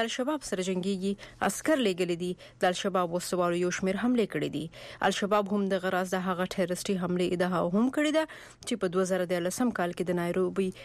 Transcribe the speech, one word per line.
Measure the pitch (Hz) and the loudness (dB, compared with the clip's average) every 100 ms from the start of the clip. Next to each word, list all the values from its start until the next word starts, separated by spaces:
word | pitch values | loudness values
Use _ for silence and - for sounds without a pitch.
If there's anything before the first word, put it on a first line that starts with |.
الشباب | 226 - 254 302 - | 2 0 -2 -2 -4
سره | 190 185 | -4 -2
جنګیږي | 185 185 196 190 196 - - 196 | 0 0 0 -2 -4 -8 -4 -2
عسکر | - - 302 | 0 2 4
لېږلي | 220 175 175 170 | 2 2 0 -2
دي، | 180 180 - - | -4 -6 -10 0
د | 185 | 2
الشباب | 180 202 185 175 175 | 2 0 0 0 -2
وسوالو | - 180 175 175 | -2 0 2 2
یو | 180 175 | 0 0
شمېر | 190 196 | 0 2
حملې | 233 247 202 | 2 2 2
کړې | - - 147 | 0 -2 -4
دي. | 160 - - - 196 | -6 -12 -14 -2 0
الشباب | 190 196 208 202 208 | 0 2 2 2 0
هم | 196 | 0
دغه | 190 185 185 | 0 0 0
راز | 185 185 | 0 -2
د | 185 | -2
هغه | 175 185 - | 0 -2 0
ټیررستي | 175 180 - 190 | -2 -2 -2 -2
حملې | 175 180 180 180 | 0 0 0 2
ادعا | 180 180 170 190 | 0 2 2 2
هم | 254 285 | 2 2
کړې | 302 302 | 2 2
ده | 311 - - - - | 0 -6 -20 -12 -6
چې | 247 190 | -2 0
په | 180 | 0
دوه | 185 | 0
زره | 185 180 | 0 0
دیارلسم | 180 175 - 247 202 | 0 0 0 0 0
کال | 175 175 | -2 -2
کې | 175 | -2
د | 175 | 0
نایروبي | 170 180 185 180 190 - | 0 2 0 2 -2 -2